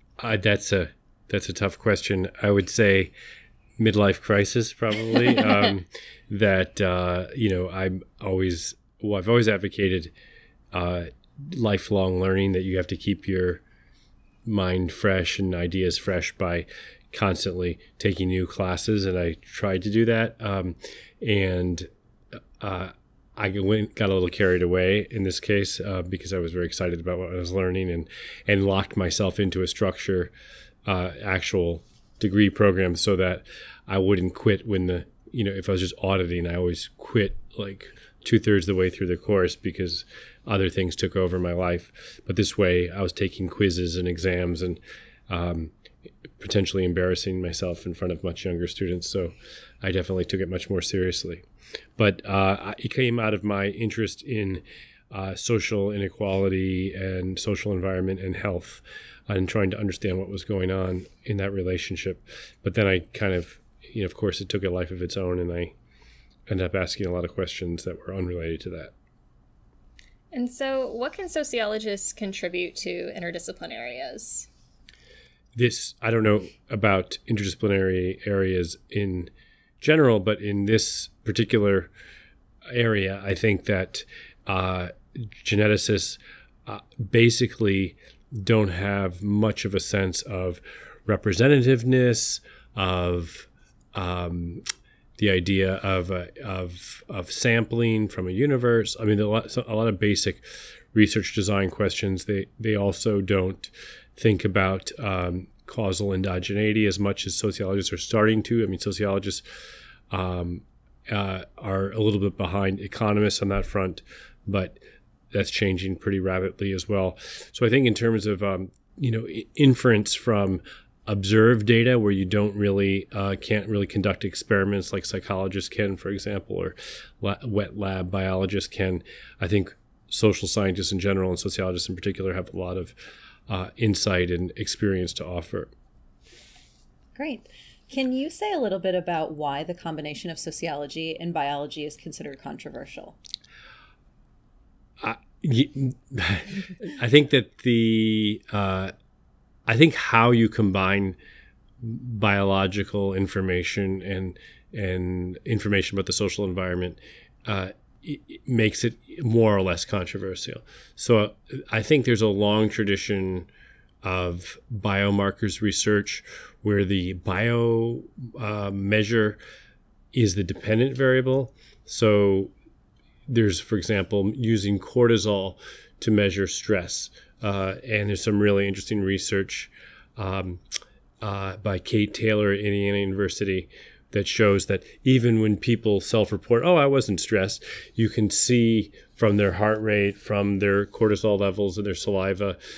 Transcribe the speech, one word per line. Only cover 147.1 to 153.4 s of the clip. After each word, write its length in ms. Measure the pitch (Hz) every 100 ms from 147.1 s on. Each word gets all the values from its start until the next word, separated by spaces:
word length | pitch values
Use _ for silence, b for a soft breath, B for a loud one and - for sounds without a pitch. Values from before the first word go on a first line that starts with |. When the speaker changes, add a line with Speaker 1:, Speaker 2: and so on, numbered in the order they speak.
| 143 143
Speaker 1:
that 300 | 135 - -
the, 800 | 127 117 113 110 110 107 107 107 -
uh, 420 | 107 98 95 95 - _ _ _ _ _ _ -
I 100 | 113
think 160 | 160
how 380 | - - 113 117
you 180 | 120 110
combine 640 | - 101 98 95 98 98 92 B B B _ _ -
biological 1300 | 117 127 123 110 101 101 98 95 98 98 95 104 98
information 880 | 95 95 101